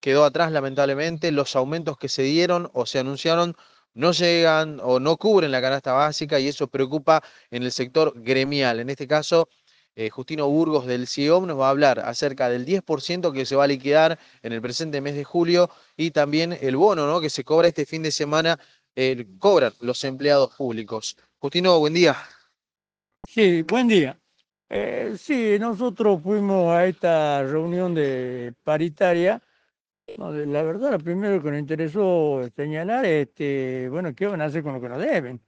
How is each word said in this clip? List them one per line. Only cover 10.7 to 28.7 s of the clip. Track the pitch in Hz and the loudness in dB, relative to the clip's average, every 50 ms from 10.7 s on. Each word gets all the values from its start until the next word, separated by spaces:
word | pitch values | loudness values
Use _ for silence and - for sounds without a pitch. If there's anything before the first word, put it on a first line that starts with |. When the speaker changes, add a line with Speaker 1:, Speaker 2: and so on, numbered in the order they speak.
| 151 147 123 127 | 0 -2 -2 -2
Speaker 1:
del | 123 123 123 120 | -4 -4 -4 -6
ciom | - - 139 147 165 180 190 180 | -4 -2 2 2 4 2 2 0
nos | 156 135 | -2 0
va | 131 135 | 2 2
a | |
hablar | 139 143 147 139 123 113 | 4 6 6 4 4 4
acerca | - 117 120 - - 143 131 131 131 123 | -2 -6 -4 -2 -2 -4 -2 0 -2 0
del | 123 123 123 | 0 -2 -2
diez | 135 185 190 | -2 -2 -2
por | - - 160 143 | -2 -2 -4 -4
ciento | - - 175 180 180 175 | -2 -6 -6 -2 -2 -2
que | 139 131 131 | -2 -2 -4
se | 120 139 | 0 2
va | 135 139 | 2 2
a | 143 | 2
liquidar | 143 131 127 139 143 156 160 165 165 - _ _ _ _ - | 2 0 0 2 4 4 4 4 2 -2 _ _ _ _ -10
en | 117 | -8
el | 117 113 | -8 -6
presente | 110 123 123 - 165 160 147 139 | -6 -6 -6 -6 -6 -6 -6 -6
mes | 135 143 143 | -6 -6 -6
de | 143 143 | -8 -10
julio | - - 175 170 165 175 175 180 165 - _ _ _ _ | -4 0 0 2 4 4 4 4 2 0 _ _ _ _
y | - 160 165 | -4 -4 -2
también | 151 165 147 143 147 156 165 170 175 - | 2 0 0 2 2 0 0 0 -4 -4
el | 139 135 127 | -2 -2 2
bono, | 139 175 214 202 160 147 143 | 4 4 4 4 2 0 0
¿no?, | 156 175 | 0 0
que | 156 151 | -2 -2
se | - - 131 | -6 -6 -4
cobra | - 156 160 170 170 | 0 2 4 4 4
este | 165 - 147 | 2 0 -6
fin | - - 160 160 | -6 -6 -6 -6
de | 156 | -4
semana, | 143 - 151 143 151 156 160 165 165 151 - _ _ _ _ _ _ 127 | -4 -4 -4 0 0 0 2 2 -2 -2 -6 _ _ _ _ _ _ -2
eh, | 131 131 131 120 117 98 92 95 | 0 0 0 -4 -8 -14 -16 0
cobran | - 202 202 165 135 113 - _ | 2 4 6 6 4 2 -2 _
los | 120 120 123 - - | -6 -6 -6 -4 -6
empleados | 139 131 131 139 147 143 139 135 123 _ | -8 -8 -2 0 2 4 4 4 2 _
públicos. | _ 139 123 117 110 110 104 113 110 - - - _ _ _ _ _ | _ -6 -6 -4 -6 -8 -8 -10 -10 -8 -10 -14 _ _ _ _ _
Justino, | - 143 - 175 180 185 180 165 | -10 -4 -4 0 4 4 6 6
buen | 151 151 160 | 4 2 2
día. | 170 180 156 131 - - - - _ _ _ _ _ _ _ _ _ _ _ _ _ _ _ _ _ - | 4 4 4 4 0 -6 -18 -20 _ _ _ _ _ _ _ _ _ _ _ _ _ _ _ _ _ -20
Speaker 2:
Sí, | - - 226 214 190 175 165 | -8 0 4 4 4 4 2
buen | 160 160 214 247 262 233 | 0 0 0 2 2 4
día. | 220 190 151 127 139 _ _ _ _ _ _ _ _ _ _ _ - | 4 4 4 2 -4 _ _ _ _ _ _ _ _ _ _ _ -6
Eh, | - - - - - 240 - 220 185 | -6 -6 -4 -6 -6 -6 -6 -8 -10
sí, | - - 302 254 233 214 202 202 | -6 -4 -2 0 2 2 2 0
nosotros | 220 233 226 185 247 247 185 - 233 214 196 170 151 | 0 -2 -4 -4 -4 -6 -4 0 2 2 2 2 0
fuimos | 190 208 214 202 202 196 190 175 170 170 | -2 0 0 0 2 2 2 2 4 4
a | 170 180 | 4 2
esta | 185 175 _ - 175 165 160 151 147 143 143 135 | 2 0 _ 0 2 2 2 2 2 0 0 -2
reunión | 135 143 156 160 170 175 180 185 180 170 | -2 -2 -2 -2 -2 -2 -2 -2 -2 0
de | 160 147 139 135 127 127 127 123 127 120 120 120 _ _ | 0 0 0 -2 -4 -6 -6 -8 -8 -10 -12 -12 _ _
paritaria, | - | -2